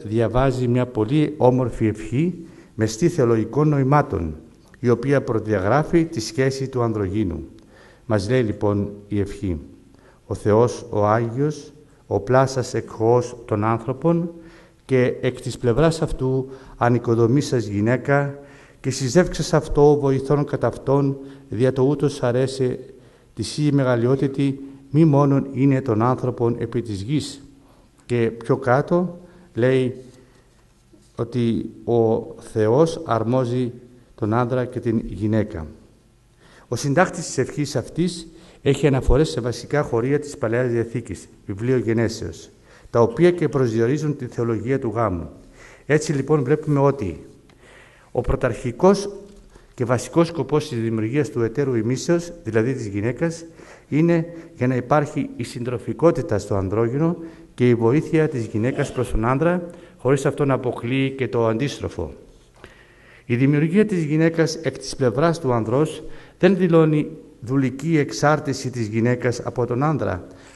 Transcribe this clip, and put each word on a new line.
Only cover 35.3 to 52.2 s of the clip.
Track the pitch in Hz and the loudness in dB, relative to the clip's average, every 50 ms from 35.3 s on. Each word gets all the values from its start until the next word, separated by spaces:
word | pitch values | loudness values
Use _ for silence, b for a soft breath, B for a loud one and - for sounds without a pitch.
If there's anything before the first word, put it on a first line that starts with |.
| 110 110 98 - - 82 78 76 - - - _ _ _ _ _ _ _ _ _ b b b b b b b | 0 0 0 -2 -6 -10 -12 -12 -16 -20 -20 _ _ _ _ _ _ _ _ _ b b b b b b b
Ο | b 123 | b -6
συντάκτης | 117 - 143 135 165 185 175 - - 160 | -4 -2 0 2 2 2 2 0 -8 -10
της | - - | -6 -2
ευχής | - 170 - - 151 147 131 - | -2 -2 -2 -2 -6 -4 -4 -4
αυτής | 131 110 - - 156 170 180 - - - - B B B B B B | -4 -6 -4 -4 -2 -2 -2 -4 -6 -12 -16 B B B B B B
έχει | B 139 135 - - | B 0 2 2 2
αναφορές | 147 139 127 - - 123 135 160 156 | 2 2 2 4 4 4 4 4 2
σε | - 127 | 0 -4
βασικά | 113 123 117 - - - - 147 | -4 -4 -6 -6 -6 -2 -2 -2
χωρία | 147 147 123 113 120 131 143 - | 0 0 0 0 0 0 0 -2
της | 143 - - | -2 -6 -8
Παλαιάς | - - 110 113 123 127 123 | -4 -2 0 0 0 0 0
Διαθήκης, | 117 117 110 113 - 123 107 - 92 - - - - - - | 0 -2 -2 -2 -4 -8 -8 -8 -12 -12 -14 -20 -20 -16 -12
βιβλίο | - 101 95 113 127 131 | -10 -8 -4 0 0 0
Γενέσεως, | 127 107 113 113 110 117 101 - - 90 87 92 - - - - b b b b b b b | 2 2 2 2 2 2 0 -2 -4 -8 -10 -12 -14 -18 -20 -20 b b b b b b b
τα | - 117 | 2 4
οποία | 117 110 117 151 170 180 | 4 4 4 4 4 4
και | 175 175 160 139 | 4 2 0 0
προσδιορίζουν | 131 139 135 117 110 120 113 117 135 127 151 151 - | 2 2 2 2 2 2 2 2 0 0 -2 -4 -4
τη | - 127 | -4 -8
θεολογία | 117 - - 117 117 113 107 101 120 139 135 | -8 -4 -2 -2 -2 -2 -2 -2 -2 -2 -2
του | 135 117 101 | -2 -2 -2
γάμου. | 117 117 104 92 85 78 76 - - B B B B B B B B B | 0 0 0 -2 -4 -6 -8 -14 -18 B B B B B B B B B
Έτσι | B 143 151 151 - 151 | B 0 2 2 0 -2
λοιπόν | 135 135 - 156 151 127 | -2 0 2 2 2 2
βλέπουμε | 123 151 151 151 147 147 139 | 2 0 0 0 0 2 4
ότι | 139 139 139 139 104 90 78 76 - - - - _ - b b b b b b b b b b b b | 4 2 2 0 -4 -8 -8 -10 -14 -20 -20 -20 _ -20 b b b b b b b b b b b b
ο | b - | b -4
πρωταρχικός | - - 117 - - 123 110 - - 123 117 - 180 185 202 196 - - - - - - - - - - b b b b b | -2 -2 -2 0 0 -2 -2 -4 -6 -8 -2 2 4 4 4 4 0 -6 -10 -14 -18 -20 -20 -20 -20 -20 b b b b b
και | - 123 | -4 -2
βασικός | 110 127 120 - - - 160 170 | 0 0 -2 -2 0 2 2 2
σκοπός | 160 170 160 131 - 151 151 - - | 2 0 -6 -4 0 0 -2 -2 -2
της | 127 117 | -4 -4
δημιουργίας | 113 113 113 110 110 113 127 147 143 - | -2 -2 -2 -2 -2 0 0 -2 -2 -2
του | - 123 | -2 -2
εταίρου | 113 110 113 147 139 135 127 | -2 0 0 -2 -2 0 0
ημίσεως, | 113 104 117 131 127 - - 170 170 | 0 0 0 -2 -2 0 0 0 0